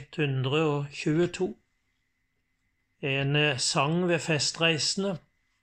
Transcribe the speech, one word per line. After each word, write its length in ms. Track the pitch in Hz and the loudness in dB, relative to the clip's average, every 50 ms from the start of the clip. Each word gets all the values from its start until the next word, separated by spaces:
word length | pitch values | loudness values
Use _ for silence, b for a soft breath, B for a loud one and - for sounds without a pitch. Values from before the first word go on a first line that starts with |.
| - - - | -6 -8 -4
hundre 420 | - 151 139 131 131 127 135 151 156 160 | -2 0 0 0 0 0 0 0 2 2
og 280 | 151 143 147 143 143 - | 2 0 0 -2 -6 -8
tjueto. 540 | - - 165 151 165 175 170 - - 185 214 - - _ _ _ _ _ _ _ _ _ _ _ _ _ _ _ _ _ _ _ _ _ _ _ _ _ _ _ _ - | -4 -2 0 2 2 2 0 0 -2 -4 -4 -6 -8 _ _ _ _ _ _ _ _ _ _ _ _ _ _ _ _ _ _ _ _ _ _ _ _ _ _ _ _ -4
En, 340 | 139 135 139 139 139 147 | -2 -2 0 0 2 2
eh, 220 | 147 151 151 135 127 | 2 2 2 0 0
sang 500 | - - - 160 135 147 165 175 180 175 | -2 -2 0 0 2 2 2 2 2 2
ved 100 | 170 156 | 0 0
festreisende 1000 | - - 156 139 - - - - 165 165 165 139 - - - 196 196 196 180 - - _ _ _ _ _ _ _ | 0 0 0 0 0 -2 -2 0 2 2 2 2 0 -2 -2 -2 -2 -4 -4 -6 -10 _ _ _ _ _ _ _